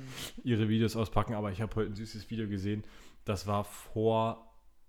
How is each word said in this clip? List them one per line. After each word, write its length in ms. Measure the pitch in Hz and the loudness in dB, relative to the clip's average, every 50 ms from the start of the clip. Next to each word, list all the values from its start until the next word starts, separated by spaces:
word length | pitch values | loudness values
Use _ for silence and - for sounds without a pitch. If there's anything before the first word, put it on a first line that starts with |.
| 131 131 131 - - - - - - | -12 -12 -10 -10 -10 -10 -10 -6 0
ihre 240 | 127 117 107 110 107 | 2 4 4 4 4
Videos 260 | 110 110 113 107 - | 4 4 4 4 2
auspacken, 380 | 113 107 - - 113 104 - 117 | 0 -2 2 2 2 2 2 0
aber 180 | 104 107 101 | -2 -2 -2
ich 100 | 92 90 | -2 -2
hab 140 | 113 95 - | -4 -2 0
heute 160 | 110 107 110 | 0 0 0
ein 40 | 104 | -2
süßes 340 | 98 113 101 - 107 - - | -6 -8 -10 -10 -12 -10 -6
Video 180 | 117 113 110 101 | -4 -4 -2 -2
gesehen. 380 | 101 98 95 101 104 107 107 - - - - - - - - | -2 -2 0 0 0 -2 -4 -8 -14 -18 -20 -20 -20 -10 -4
Das 200 | - 104 90 - | -2 -2 -2 0
war 200 | 104 101 101 101 | 0 0 0 0
vor 880 | - - - - - - 110 110 113 113 110 113 113 113 - - - - - - - - - - | -2 -8 -14 -14 -6 -2 2 4 4 4 4 4 2 0 -4 -10 -18 -20 -20 -20 -20 -20 -20 -20